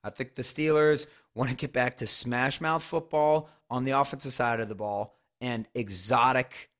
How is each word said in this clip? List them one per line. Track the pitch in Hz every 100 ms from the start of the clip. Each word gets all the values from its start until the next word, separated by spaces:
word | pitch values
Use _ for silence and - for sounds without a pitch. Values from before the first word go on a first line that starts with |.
I | -
think | - 127
the | -
Steelers | 120 - 156 151 151 147 - - _ 110
want | 127
to | 127
get | 139
back | 127 123 -
to | 110
smash | - 123 120 131 -
mouth | 160 160
football | - 165 160 156 151 156 156 _ _
on | 123
the | 131
offensive | 135 139 135 135
side | - 120 117
of | 107
the | 107
ball | 104 101 104 _ _ _
and | 123 117 110 123
exotic | 104 101 - 123 127 127 127 - -